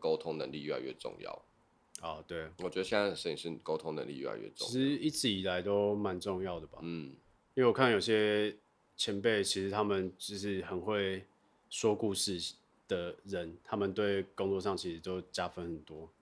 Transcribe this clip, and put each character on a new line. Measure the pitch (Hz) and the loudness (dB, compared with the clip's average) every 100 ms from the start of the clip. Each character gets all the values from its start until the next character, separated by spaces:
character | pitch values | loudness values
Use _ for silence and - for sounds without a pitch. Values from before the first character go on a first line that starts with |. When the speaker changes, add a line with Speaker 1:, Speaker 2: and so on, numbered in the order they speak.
Speaker 1:
沟 | 80 80 | 0 2
通 | 82 80 | 0 -4
能 | 67 | -4
力 | 73 | -6
越 | 73 | -4
来 | 69 | -4
越 | 65 | -6
重 | 64 53 50 | -8 -10 -10
要。 | 50 50 - _ _ _ _ - | -12 -12 -16 _ _ _ _ -10
Speaker 2:
哦， | 82 78 80 | -8 -8 -6
对。 | 85 80 85 | -6 -6 -6
Speaker 1:
我 | 90 | -4
觉 | 92 | -2
得 | |
现 | 92 104 | 2 2
在 | 101 | 2
的 | |
摄 | 87 85 | 0 -4
影 | 73 | -4
师 | 85 82 | -4 -6
沟 | - - | -2 -2
通 | 80 | -2
能 | 78 64 | -4 -6
力 | 69 | -6
越 | 67 | -6
来 | 55 | -6
越 | 53 | -10
重 | - 113 | -8 -4
要。 | |
Speaker 2:
其 | |
实 | 123 135 143 | 0 0 0
一 | 156 | 0
直 | - 123 | 0 0
以 | 98 | 0
来 | 92 90 | 0 0
都 | 95 101 101 | 2 4 4
蛮 | 104 101 90 | 2 0 -2
重 | 98 92 | -2 -2
要 | 95 85 | -2 -6
的 | 78 | -8
吧。 | - | -10
Speaker 1:
嗯。 | 82 85 69 67 _ _ _ | -6 -6 -8 -14 _ _ _
Speaker 2:
因 | - | 4
为 | 123 | 6
我 | |
看 | 127 131 | 8 6
有 | 104 | 6
些 | 104 110 107 104 104 - _ _ _ - | 4 4 6 4 2 -2 _ _ _ -4
前 | - 101 | -2 2
辈， | 117 107 | 4 4
其 | 95 98 | 2 0
实 | 98 | 0
他 | 104 | 2
们 | 104 98 92 - | 2 2 0 -6
就 | - | -8
是 | 101 101 95 | -4 -2 -2
很 | 87 92 | -2 -4
会 | 98 104 98 95 95 _ _ _ _ | 0 2 2 -2 -8 _ _ _ _
说 | - 113 | 2 4
故 | 104 107 | 4 2
事 | 95 - 87 - - _ _ - | 0 0 -2 -4 -10 _ _ -4
的 | 92 87 - | -2 -2 -8
人， | 98 92 85 85 | -6 -6 -6 -10
他 | - 107 | -6 0
们 | 98 | 0
对 | 95 104 98 95 - | 2 2 2 -2 -2
工 | 95 | 0
作 | 95 | 2
上 | 101 90 | 0 -2
其 | 90 | -4
实 | 82 | -6
都 | 92 92 87 | -4 -6 -4
加 | - 87 | -4 -4
分 | - | -4
很 | 85 80 | -6 -8
多。 | 73 78 80 _ | -10 -14 -16 _